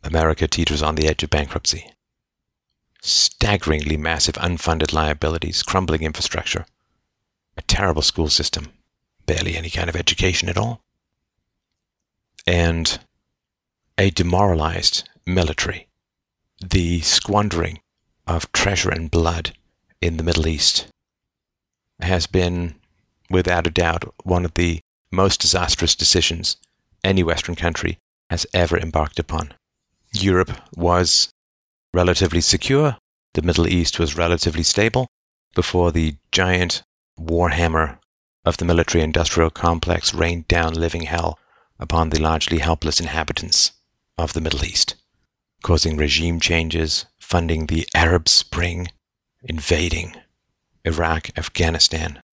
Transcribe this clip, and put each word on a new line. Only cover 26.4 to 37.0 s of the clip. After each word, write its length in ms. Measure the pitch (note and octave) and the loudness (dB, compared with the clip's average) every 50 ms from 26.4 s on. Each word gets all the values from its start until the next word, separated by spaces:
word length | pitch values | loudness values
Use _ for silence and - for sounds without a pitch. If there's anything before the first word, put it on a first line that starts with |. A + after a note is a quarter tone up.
| - - - _ - _ _ _ _ _ _ _ - | -4 -4 -6 _ -10 _ _ _ _ _ _ _ -2
any 180 | F#2+ G2 F#2+ F2+ | 0 2 2 2
Western 320 | D#2+ E2 - - - F2 | 2 0 -2 -2 -6 -6
country 420 | - - E2+ D#2+ - - E2 E2+ - _ _ _ _ _ _ | -2 -2 -2 -2 -2 -4 -4 -4 -6 _ _ _ _ _ _
has 160 | - E2+ - - - | -6 -6 -6 -2 0
ever 260 | F2+ F2 E2 F2 E2 | 0 2 2 2 -2
embarked 400 | D#2+ D#2+ D#2 D#2+ D#2 D2 - - | -2 -2 -2 -2 -2 -2 -2 -6
upon. 340 | - - - D#2 D#2 D2 - _ _ _ _ _ _ _ _ _ _ _ - | -6 -4 -4 -6 -6 -8 -10 _ _ _ _ _ _ _ _ _ _ _ -6
Europe 400 | - F#2 G2 F#2 F2+ F#2 - C2+ - - _ - | -2 2 2 4 4 2 0 -2 -12 -12 _ -8
was 540 | E2+ E2+ F2 F2 F2+ F2+ E2+ - - - - _ _ _ _ _ _ _ _ _ _ _ _ - | -2 2 2 4 4 4 4 2 2 0 -2 _ _ _ _ _ _ _ _ _ _ _ _ 0
relatively 480 | F2 F2+ F2+ F2+ - G2+ E2+ - F2 | 2 4 4 4 4 2 2 2 0
secure. 560 | E2+ - - G#2 - - C3+ C#3 D3+ D3 A#2 - _ _ _ _ _ _ _ | 2 2 0 0 0 0 2 2 2 2 0 -4 _ _ _ _ _ _ _
The 80 | - D2+ | -2 0
Middle 240 | F2 E2+ - E2+ - | 2 2 4 4 4
East 320 | F2+ F2 E2+ - - - | 4 2 2 0 0 0
was 180 | E2+ D2+ C#2+ E2 | -2 -2 0 0
relatively 460 | E2+ E2+ F2 E2 - F2 D#2 E2 E2+ | 2 2 2 2 0 -2 -2 0 0
stable 440 | - - - G#2 A2+ - B2 B2+ - _ _ _ _ _ _ _ _ _ | 0 2 2 2 2 2 0 -2 -2 _ _ _ _ _ _ _ _ _
before 380 | - F2 - - F2+ F2 F2 | -2 -2 0 2 2 2 4
the 240 | E2 E2+ D#2+ D#2+ D2 - _ _ | 2 2 0 0 -2 -6 _ _
giant 500 | - F2+ F#2 F#2 F#2 F2+ F2+ F2 - - - _ _ _ | 0 0 2 2 2 2 2 0 -2 -6 -8 _ _ _